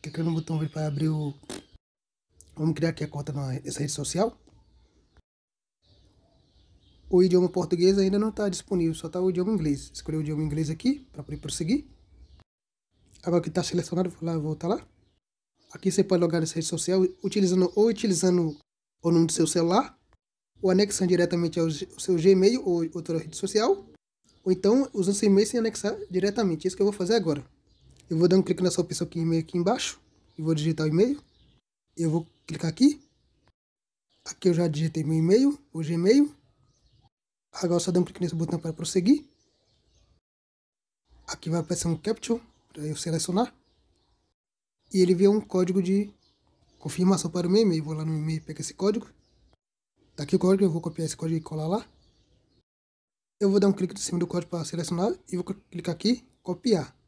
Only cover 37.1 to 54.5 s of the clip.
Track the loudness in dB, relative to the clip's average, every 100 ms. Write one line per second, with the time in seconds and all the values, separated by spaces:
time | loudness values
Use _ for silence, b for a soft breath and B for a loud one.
37.1 | _ _ _ _ -6 0 0 2 0 0
38.1 | -2 -6 -4 -4 -4 -6 -8 -4 -2 2
39.1 | 2 0 _ _ _ _ _ _ _ _
40.1 | _ _ _ _ _ _ _ _ _ _
41.1 | _ -16 -12 -4 -4 -2 -4 -2 -4 -4
42.1 | -6 -4 -4 -6 _ _ -12 -8 -6 -4
43.1 | -4 -2 0 -2 _ _ _ _ _ _
44.1 | _ _ _ _ _ _ _ _ 2 4
45.1 | 6 4 4 0 -2 0 0 2 0 -2
46.1 | -10 _ _ _ _ _ _ -10 0 2
47.1 | 2 0 -4 2 4 4 2 -4 -6 -4
48.1 | -4 -4 -6 -8 -12 -12 -4 -2 -2 -6
49.1 | _ _ _ _ _ _ _ _ _ _
50.1 | -12 -2 0 2 2 2 0 -6 -6 -8
51.1 | -6 -4 -4 -6 -8 -4 -4 -6 _ _
52.1 | _ _ _ _ _ _ _ _ _ _
53.1 | _ _ _ 2 4 2 2 -2 -6 -6
54.1 | -4 -2 -4 -6